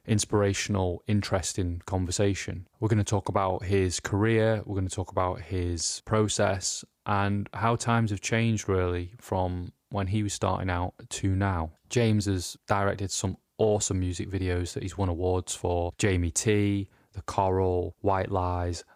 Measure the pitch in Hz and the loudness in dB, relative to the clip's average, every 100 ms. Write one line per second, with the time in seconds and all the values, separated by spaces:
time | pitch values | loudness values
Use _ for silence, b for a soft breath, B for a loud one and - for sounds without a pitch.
0 | - 107 - 107 101 98 - 98 92 87 | 0 0 2 2 2 2 -2 0 0 -2
1 | - 104 - 85 - - 90 85 - 95 | 0 0 2 0 -2 -2 -2 -4 -2 -2
2 | 90 90 101 98 - 92 - - 107 107 | 0 0 0 0 -6 -10 -12 -4 2 2
3 | 101 104 - 98 95 92 92 98 92 - | 4 0 0 0 0 -2 0 2 2 0
4 | - 98 110 113 110 110 - 98 95 - | -2 0 4 4 4 0 -2 -2 -2 -4
5 | 92 - 92 92 90 92 87 85 - - | -4 0 0 -2 -4 -4 -2 -2 -4 -6
6 | - 110 107 - 101 98 - - - _ | 0 2 2 2 0 0 -4 -6 -10 _
7 | - 101 101 101 101 98 110 120 - 117 | -2 0 2 0 -4 -2 0 0 2 2
8 | 113 101 - 113 117 107 - 95 90 87 | 2 -2 -2 0 2 0 2 0 2 -2
9 | 90 - - 92 92 90 90 - - 101 | -6 -10 -4 -2 -2 -4 -8 -14 -8 -4
10 | 95 107 104 - 95 92 92 87 90 - | -2 0 -2 0 0 0 0 -2 -2 -8
11 | - - 98 95 101 90 80 - - 123 | -12 -4 0 2 2 0 -4 -8 -4 2
12 | 113 107 101 95 - - - 101 98 101 | 4 2 2 -2 -4 -10 -2 0 2 0
13 | 98 - 95 92 _ - 110 104 - 95 | -4 -2 -4 -4 _ 0 2 2 0 0
14 | 90 87 98 95 92 90 87 - 95 - | 0 -2 -4 -4 -2 -2 -2 -6 -8 -2
15 | 95 82 90 92 - - 92 87 87 - | -2 0 0 0 -2 -4 -2 0 -2 0
16 | 107 92 85 - 113 104 101 101 98 b | 2 2 0 0 2 2 2 0 -4 b
17 | b - - - 95 92 92 90 87 - | b -14 -6 0 2 2 2 0 -2 -2
18 | 101 95 95 95 90 90 87 85 - | 0 2 2 0 0 0 -2 -4 -10